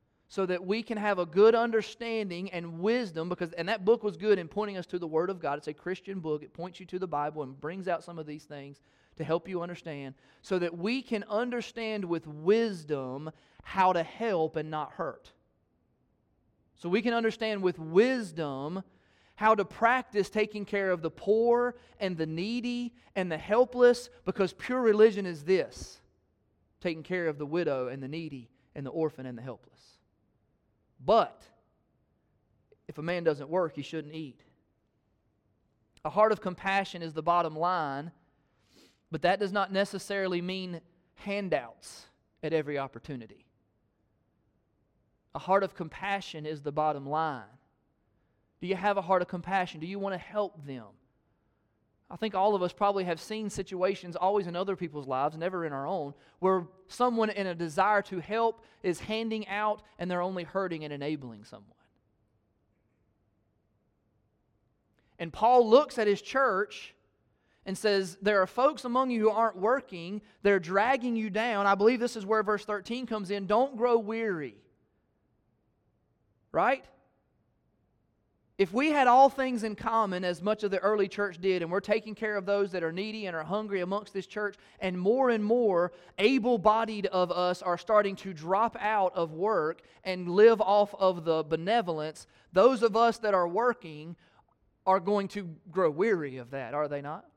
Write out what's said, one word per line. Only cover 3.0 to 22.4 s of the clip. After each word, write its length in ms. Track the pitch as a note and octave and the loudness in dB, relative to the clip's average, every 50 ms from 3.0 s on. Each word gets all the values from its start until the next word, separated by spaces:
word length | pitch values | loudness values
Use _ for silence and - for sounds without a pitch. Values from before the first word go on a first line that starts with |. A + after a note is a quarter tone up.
| A#3+ F#3 D#3 D#3+ D#3+ F3+ | 0 -4 -6 -6 -4 -4
because, 240 | F3 - F3+ D#3+ F3+ | -4 -4 -6 -6 -6
and 120 | F3 E3 | -6 -4
that 200 | F#3 A3+ G#3+ F#3 | -4 -4 0 2
book 180 | G#3 A#3 A#3 G#3+ | 2 2 2 2
was 140 | G#3 E3+ D#3+ | -6 -6 -2
good 200 | G3 G#3+ G3+ F#3 | 2 2 2 2
in 80 | E3+ | 2
pointing 300 | D#3+ - G3+ G#3+ G#3 G3 | -6 -6 -6 -6 -4 -6
us 80 | F#3 E3+ | -10 -10
to 140 | - - F3 | -8 -8 -6
the 80 | E3+ | -6
Word 240 | D#3+ D#3+ D#3+ F3 F#3 | -2 0 0 0 0
of 100 | G3 F3 | -4 -4
God. 160 | D#3 C#3+ C#3+ | -4 -4 -4
It's 120 | D3 - D#3 | -4 -6 -10
a 40 | |
Christian 480 | D3+ - - F3 F#3 - - G3 G3 F#3+ | -12 -10 -8 -8 -8 -8 -10 -10 -10 -8
book. 220 | D#3+ D#3+ D3+ D3 | -4 -4 -4 -6
It 100 | D3 - | -6 -12
points 260 | - - E3+ F#3 F3+ - | -14 -12 -12 -12 -12 -16
you 60 | F#3 | -14
to 140 | E3 F#3 F3+ | -8 -8 -6
the 100 | F#3+ F3 | -6 -2
Bible 360 | D3+ C#3+ D3 D#3 D3+ D#3 C#3+ | -2 -2 -2 -2 -4 -6 -8
and 140 | C3 C3+ C#3 | -8 -8 -10
brings 300 | C#3+ D#3 F3+ F#3+ F3+ F#3 | -10 -8 -8 -6 -4 -4
out 160 | F3 E3 E3 | -4 -4 -4
some 140 | F3 E3+ E3 | -10 -12 -12
of 80 | D#3 | -10
these 180 | D3 D3 D#3 - | -10 -12 -14 -14
things 380 | - D3 C#3+ C#3 C#3 C#3+ _ _ _ _ _ _ _ _ | -16 -16 -14 -14 -16 -18 _ _ _ _ _ _ _ _
to 80 | - D#3 | -8 -4
help 240 | C#3 D#3+ F3 - F#3 | -2 -2 -2 -2 -4
you 140 | F#3+ F3 | -6 -6
understand, 520 | E3+ F3 F3 - - E3+ D3 C#3+ C#3 C3+ C#3 _ _ _ _ _ | -6 -6 -10 -12 -10 -10 -10 -10 -10 -12 -14 _ _ _ _ _
so 160 | - - F#3+ F3+ | -6 -2 -2 0
that 180 | F3 E3+ E3+ | 0 -2 -4
we 240 | E3+ F3 A3 B3 C4+ | -4 -2 -2 -2 -2
can 240 | - - A#3 G#3 - - | -4 -4 -6 -6 -4 -2
understand 720 | G#3 G#3+ B3 B3 B3 A#3+ - - - A#3 A3+ A3 G#3+ G#3 F#3+ | -2 -2 -2 -2 -4 -6 -6 -8 -8 -8 -6 -4 -4 -4 -4
with 220 | E3+ E3+ D#3+ D#3 | -2 -4 -4 -4
wisdom 1040 | D#3 D3+ D3+ D#3 F3+ G#3+ A3+ A#3 A3 G3 E3 D3+ D3 D3+ C3+ C3 B2+ B2+ C#3 D#3 D#3+ - _ _ _ _ _ | -10 -12 -2 2 4 4 4 4 0 -2 -6 -6 -6 -6 -4 -4 -8 -8 -10 -10 -12 -14 _ _ _ _ _
how 320 | - - - F#3+ F#3 F#3 F3+ | -16 -6 0 2 4 4 4
to 80 | E3+ | 2
help 540 | D#3+ - - - A#3 A#3 G3 E3 D#3+ D#3 - | 0 -2 -6 -6 -4 -2 0 0 0 -2 -2
and 140 | D#3+ D3+ D#3 | -6 -6 -4
not 220 | D#3 D#3 D3 C#3 | -6 -6 -6 -8
hurt. 400 | - - E3+ C#3+ - - - - _ _ _ _ _ _ _ _ _ _ _ _ _ _ _ _ _ _ _ _ _ _ _ _ _ _ _ _ _ | -8 -8 -8 -8 -8 -12 -20 -20 _ _ _ _ _ _ _ _ _ _ _ _ _ _ _ _ _ _ _ _ _ _ _ _ _ _ _ _ _
So 160 | _ - F3 | _ -4 0
we 100 | F3+ A#3 | 0 2
can 140 | G#3 B3 A#3 | 2 2 0
understand 480 | A#3 A3+ A3 A3 - A3+ A3 G#3+ G3 | 2 0 0 0 0 -4 -4 -2 0
with 160 | F#3 F3+ E3+ E3 | 0 0 0 -2
wisdom 1040 | D#3+ D#3+ E3 F#3+ A#3 B3+ C4 B3 A3 F3 D#3 E3 D#3 C#3+ C3+ C3+ C#3 D#3 F3+ F#3+ F#3 _ _ _ _ _ _ _ _ _ _ | -4 2 6 6 6 6 4 -2 -4 -8 -6 -6 -6 -4 -4 -6 -6 -6 -8 -8 -10 _ _ _ _ _ _ _ _ _ _
how 200 | - G#3 A3 A3 | 0 4 4 4
to 100 | G3+ G3 | 4 2
practice 640 | - - - A3+ A3+ B3+ C4 - - - G#3 F#3 - | -4 -2 2 4 4 4 4 0 -2 -2 -2 -2 0
taking 380 | - G#3+ G#3+ G#3 G#3 G#3 G3+ | 0 -2 -2 -2 -4 -8 -8
care 240 | - G#3 G3+ G3 F#3+ | -4 -4 -2 0 0
of 100 | F3+ E3 | 0 0
the 100 | D#3+ D#3+ | -2 -6
poor 640 | - - - F#3+ A3 A3 A#3 A#3 A#3 A#3+ A#3+ B3 A#3+ - - _ _ - | -6 -4 2 2 4 4 6 4 4 4 2 0 -4 -8 -20 _ _ -4
and 180 | G3+ F#3 F3+ D#3 | -4 -4 -2 -2
the 80 | D#3+ | -4
needy 640 | D#3 D#3+ E3 | -4 -2 -4